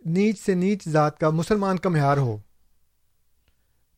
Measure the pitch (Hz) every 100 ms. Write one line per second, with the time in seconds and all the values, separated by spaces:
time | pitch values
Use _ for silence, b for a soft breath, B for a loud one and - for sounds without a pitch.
0 | 220 175 208 208 - 180 185 208 165 156
1 | 151 - 156 160 165 214 196 185 190 160
2 | 139 139 127 104 - _ _ _ _ _
3 | _ _ _ _ _ _ _ _ _